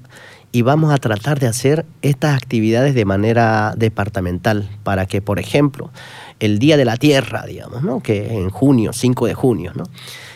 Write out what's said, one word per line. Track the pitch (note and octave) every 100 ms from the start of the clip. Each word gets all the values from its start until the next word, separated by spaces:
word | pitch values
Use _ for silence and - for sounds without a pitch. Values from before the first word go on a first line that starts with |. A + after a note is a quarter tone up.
| - - - - _
y | A#2+
vamos | A#2 D3+ D#3
a | C#3
tratar | A2+ G#2 D3 C#3
de | B2
hacer | A2 C3+ D#3 D#3+ -
estas | C#3 C#3+ D3+
actividades | C3+ - A#2 A2 A2+ C#3+
de | B2+
manera | G2 G2 G#2+ A#2 A2+ A2 G#2+ A2
departamental | A2 G#2+ G2 G2 F2+ F2+ G#2+ G#2 G2+ G#2
para | G#2+ F#2+
que, | F#2+ G2+
por | G#2 G2+
ejemplo, | - C#3+ C#3+ - - - - - - -
el | G#2+ G#2
Día | C#3+ D3+
de | A#2+
la | A2+
Tierra, | D3 C#3 A#2 - F#2+
digamos, | - - A#2
¿no? | F3+ B3
Que | - G#2 G#2+ A2+
en | F#2
junio, | - C3+ B2+ F#2+
cinco | - B2 B2 A2+
de |
junio, | - C3 F#2 F2
¿no? | - F2+ - - - -